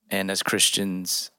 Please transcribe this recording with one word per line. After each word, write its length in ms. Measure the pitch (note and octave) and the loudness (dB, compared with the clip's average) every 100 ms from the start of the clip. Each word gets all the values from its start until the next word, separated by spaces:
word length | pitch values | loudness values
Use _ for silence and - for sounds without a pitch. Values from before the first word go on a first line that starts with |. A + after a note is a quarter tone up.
| - | -4
And 200 | G2 F#2+ | -2 0
as 120 | G2 | 0
Christians, 880 | - G2+ - - G2 F#2 F2+ - - | 0 2 2 2 -2 -4 -4 -4 -4